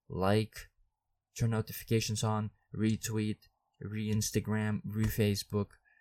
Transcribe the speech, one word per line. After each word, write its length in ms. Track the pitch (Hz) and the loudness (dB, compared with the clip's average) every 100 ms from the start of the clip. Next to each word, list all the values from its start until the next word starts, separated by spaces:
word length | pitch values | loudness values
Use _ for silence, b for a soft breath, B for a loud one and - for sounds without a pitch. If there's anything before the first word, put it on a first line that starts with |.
| _ | _
like, 600 | 90 95 107 107 - - _ _ _ _ _ _ - | 0 4 4 2 -6 -18 _ _ _ _ _ _ -2
turn 120 | 117 | 0
notifications 720 | 113 110 - - 113 - 107 | 0 -2 -8 0 0 0 0
on, 260 | 110 107 107 - _ | 0 0 -2 -8 _
retweet, 640 | - 110 110 - 110 107 101 _ _ _ _ | 0 0 2 -2 -2 -2 -4 _ _ _ _
re-Instagram, 1000 | 104 107 107 107 101 110 101 107 107 107 | -8 -6 0 0 0 0 0 -2 0 -2
re-Facebook, 920 | 101 107 110 - 104 101 - 104 101 - b b | -4 0 0 2 2 2 -2 -2 -2 -8 b b